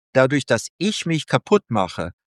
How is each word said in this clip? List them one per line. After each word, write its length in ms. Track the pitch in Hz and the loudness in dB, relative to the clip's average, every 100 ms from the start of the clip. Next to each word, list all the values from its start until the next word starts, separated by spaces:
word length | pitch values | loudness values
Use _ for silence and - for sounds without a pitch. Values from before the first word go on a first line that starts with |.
| _ | _
dadurch, 340 | 131 131 143 - | 2 2 2 0
dass 220 | 117 - - | -2 -4 -6
ich 260 | 196 - 170 | -4 -4 -2
mich 220 | 160 - | -4 0
kaputt 360 | 135 - 208 - | -2 2 0 2
mache, 440 | 110 92 - 85 - | -2 -2 -4 -10 -10